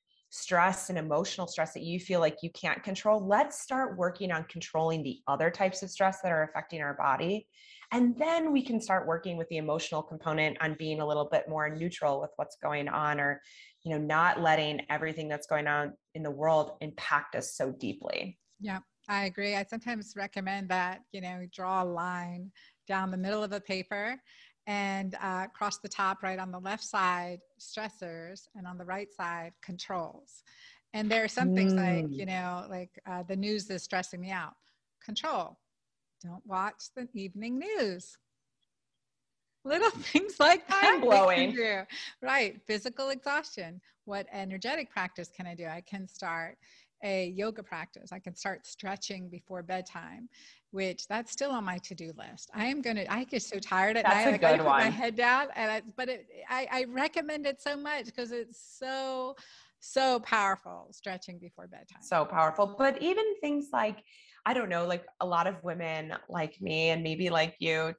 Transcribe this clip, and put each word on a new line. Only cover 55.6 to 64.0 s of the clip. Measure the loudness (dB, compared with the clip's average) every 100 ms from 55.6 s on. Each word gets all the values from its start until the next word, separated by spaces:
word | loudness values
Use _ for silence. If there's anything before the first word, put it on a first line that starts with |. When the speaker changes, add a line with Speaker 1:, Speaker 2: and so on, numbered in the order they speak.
| -2
Speaker 2:
I, | -2 -4 -6
but | -6
it, | -6 -10 -14 -6
I, | -4 -2
I | -2 -2
recommend | 0 0 0 -4 -2 -4
it | -4
so | -4 -4
much | -4 -4 -6 -8
'cause | -6
it's | -6 -8 -12
so, | -20 -10 -6 -4 -4 -4 -6 -10 -18 -20 -20 _
so | -2 4 4 4
powerful, | 4 4 4 2 -4 -16 -16
stretching | -14 -10 -10 -10 -16
before | -16 -18 -18
bedtime. | -20 -20 -16
Speaker 1:
So | 0 2 2
powerful. | 4 4 4 2 4
But | 2 2
even | 0 2 0 0
things | 0 -2 0
like, | 0 0 -2